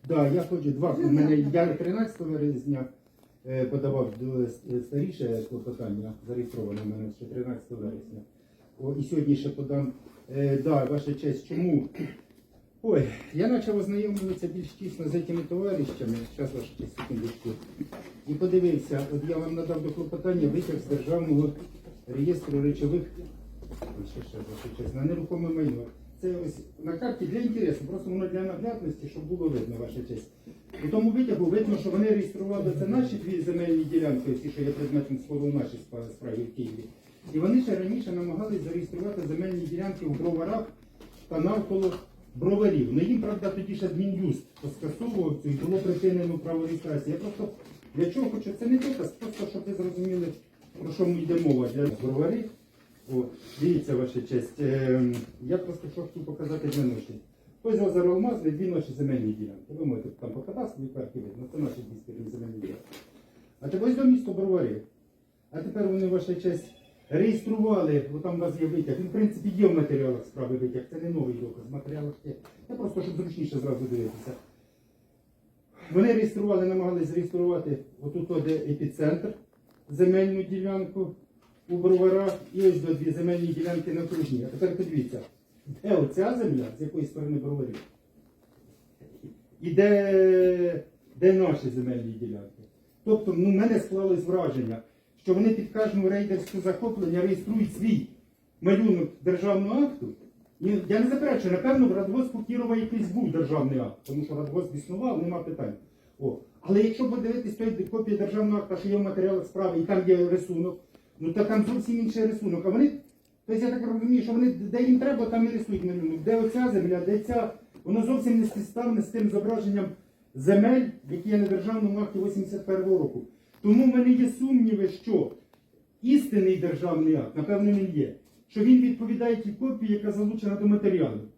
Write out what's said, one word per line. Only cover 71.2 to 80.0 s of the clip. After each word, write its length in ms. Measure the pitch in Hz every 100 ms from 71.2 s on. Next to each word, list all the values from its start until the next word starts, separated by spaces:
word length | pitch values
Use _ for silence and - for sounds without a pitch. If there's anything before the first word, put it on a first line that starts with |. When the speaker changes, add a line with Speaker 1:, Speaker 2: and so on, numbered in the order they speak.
| 127
Speaker 1:
доказ, 300 | 117 117 117 117
в 40 |
матеріалах 400 | 139 143 147 147 147
є. 80 | 151 - - - -
Я 60 |
просто, 260 | 240 196 185
щоб 140 | 180
зручніше 440 | 156 170 - 147 131
зразу 260 | 135 120
дивитися. 460 | 123 120 107 - 131 - - _ _ _ _ _ _ _ _ _ _ _ _ - -
Вони 200 | 170 233
реєстрували, 520 | 220 214 196 202 185
намагались 420 | 185 185 180 170 147
зареєструвати 720 | 165 175 180 175 165 156 135 - -
отут, 420 | 143 175 170 160
де 120 | 151
епіцентр, 800 | 156 147 147 139 - 151 175 214 - _ _ _ _ -
земельну 540 | 147